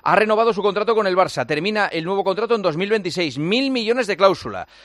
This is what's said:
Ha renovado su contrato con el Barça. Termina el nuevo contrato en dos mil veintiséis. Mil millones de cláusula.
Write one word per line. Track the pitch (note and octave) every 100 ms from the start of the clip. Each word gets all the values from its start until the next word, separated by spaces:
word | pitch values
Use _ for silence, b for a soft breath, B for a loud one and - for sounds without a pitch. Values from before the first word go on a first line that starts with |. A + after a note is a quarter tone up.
Ha | - F3+
renovado | G#3+ G#3+ A#3
su | G3
contrato | G3+ G3 G#3 A3
con | G3
el |
Barça. | F3+ F3 - A#2+
Termina | D3+ F#3+ G#3+ F#3+
el | E3
nuevo | E3 G3
contrato | F#3+ F#3 A3+ A#3
en |
dos | F#3 D#3
mil | G3+
veintiséis. | A3 F3+ E3+ E3 B2+
Mil | D#3+ A#3 C4+
millones | B3+ G#3+ A#3+ A3
de | E3+
cláusula. | G3 E3+ B2 F#2+ E2 B